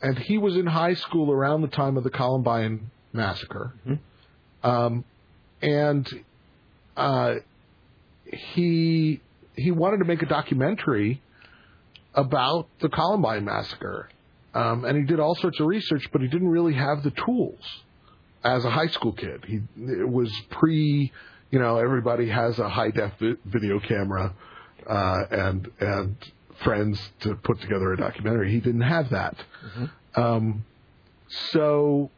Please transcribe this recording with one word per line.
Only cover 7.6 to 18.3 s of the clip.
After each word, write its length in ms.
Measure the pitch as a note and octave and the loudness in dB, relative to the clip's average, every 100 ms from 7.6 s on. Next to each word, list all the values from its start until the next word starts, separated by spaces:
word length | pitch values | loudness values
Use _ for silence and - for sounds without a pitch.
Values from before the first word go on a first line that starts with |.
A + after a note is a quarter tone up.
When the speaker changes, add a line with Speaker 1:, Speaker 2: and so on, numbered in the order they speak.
| _ _ _ _ _ _ - | _ _ _ _ _ _ -14
Speaker 1:
he, 960 | - - E3+ F3 E3 E3 E3 D#3 D3+ - _ - - | -14 -6 0 2 4 4 4 2 0 -6 _ -16 -4
he 160 | D3+ | 0
wanted 260 | E3 F3+ G#3 | 2 2 2
to 80 | F3 | 2
make 160 | E3 | 0
a 20 | D3+ | 2
documentary 960 | D3+ D3 C3 C#3 G#3 - A2 G#2 C3+ - _ - - - - _ - _ - | 0 0 0 0 0 0 0 0 -2 -8 _ -20 -20 -20 -20 _ -20 _ 0
about 520 | C#3 C#3 B2+ E3+ D#3+ - | 2 2 2 0 -4 -4
the 100 | D#3 | -2
Columbine 560 | - E3 G#3 B2 A2 G2+ | 0 2 2 2 0 -2
Massacre. 640 | G#2 G#2+ - G2 G#2 - - _ _ _ | -4 -6 -10 -10 -10 -12 -20 _ _ _
Um, 320 | A2+ A#2 A#2+ B2 | -2 0 0 0
and 120 | D3 | 0
he 60 | |
did 160 | C#3 E3 | 2 2
all 160 | D3+ F3 | 0 0
sorts 240 | F3+ D#3 | -2 0
of 80 | D#3 | 0
research, 400 | G#3+ - D3 - | 0 0 -2 0
but 100 | C#3+ | -2
he 60 | B2+ | 0
didn't 220 | E3 F3+ | 0 2
really 240 | E3+ E3+ | 2 2
have 300 | C3+ C#3 D3 | 2 0 0
the 80 | C#3+ | -2
tools 500 | - - B3 - - - - - _ - - _ | -4 -2 0 -2 -6 -16 -18 -20 _ -20 -20 _